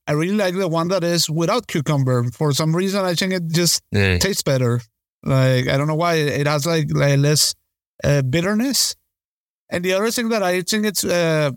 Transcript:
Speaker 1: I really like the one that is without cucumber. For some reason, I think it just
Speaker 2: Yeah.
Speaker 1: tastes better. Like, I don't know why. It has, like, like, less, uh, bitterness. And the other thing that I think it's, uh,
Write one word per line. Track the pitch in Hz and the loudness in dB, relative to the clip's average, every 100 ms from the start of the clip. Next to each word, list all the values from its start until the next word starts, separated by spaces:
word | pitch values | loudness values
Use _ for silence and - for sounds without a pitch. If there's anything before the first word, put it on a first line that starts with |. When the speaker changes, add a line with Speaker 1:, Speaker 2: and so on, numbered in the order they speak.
| - | -4
Speaker 1:
I | |
really | 151 170 208 | -2 0 0
like | 190 180 | 0 -2
the | 190 | -2
one | 165 170 | 0 0
that | 190 | 0
is | 170 170 160 | 0 0 -2
without | 156 170 233 - | -2 0 -2 -2
cucumber. | 180 139 147 131 127 123 | -6 -2 0 2 0 0
For | - 156 | -2 -2
some | 135 156 165 | 0 0 0
reason, | 196 196 185 | 0 -2 -2
I | |
think | 170 190 | -2 -2
it | 185 165 | -2 -2
just | 165 170 - - | 0 2 0 -2
Speaker 2:
Yeah. | 104 98 90 | 0 2 2
Speaker 1:
tastes | 196 208 | 0 -2
better. | - 135 123 120 - _ _ _ | 0 0 2 0 -4 _ _ _
Like, | - 135 131 127 127 | 0 2 4 2 2
I | 139 | 0
don't | 147 | 0
know | 156 | 0
why. | 175 165 | 0 2
It | 147 123 147 | 0 0 0
has, | 151 143 | 0 0
like, | 165 147 | -2 0
like, | 151 143 139 | 0 2 4
less, | 143 151 - - _ _ _ _ | 2 2 0 -4 _ _ _ _
uh, | - 143 | 0 2
bitterness. | 131 156 175 208 262 240 - - _ _ _ _ _ _ _ | 2 0 0 0 0 -2 -2 -6 _ _ _ _ _ _ _
And | 175 180 | -4 0
the | |
other | 185 220 | 0 0
thing | 240 233 | -2 -2
that | 226 | 0
I | 185 180 | 0 -2
think | 180 214 214 | -2 -2 -2
it's, | 175 190 | -2 -2
uh, | 175 165 156 147 | 0 2 0 0